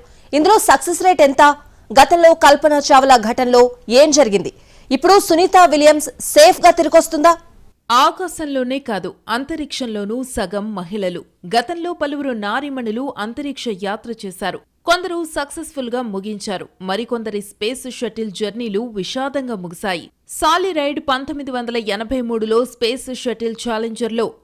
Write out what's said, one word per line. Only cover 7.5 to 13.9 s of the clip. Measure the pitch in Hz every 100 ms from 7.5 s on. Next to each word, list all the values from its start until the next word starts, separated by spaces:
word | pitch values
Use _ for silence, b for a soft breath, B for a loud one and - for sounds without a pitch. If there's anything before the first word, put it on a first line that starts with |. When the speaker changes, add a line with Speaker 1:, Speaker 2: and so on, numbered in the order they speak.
| _ - _ -
Speaker 2:
ఆకాశంలోనే | 240 311 339 370 - 302 269 254 269
కాదు, | 269 190 175 - -
అంతరిక్షంలోనూ | 233 277 311 294 - 247 208 202 240
సగం | 262 240 190 202 214 196
మహిళలు. | 170 214 185 175 - _ 180 226
గతంలో | 240 339 339
పలువురు | 339 285 285 277
నారీమణులు | 226 202 240 285 262 233 233 277 -
అంతరిక్ష | 214 233 285 - 247 180
యాత్ర | 196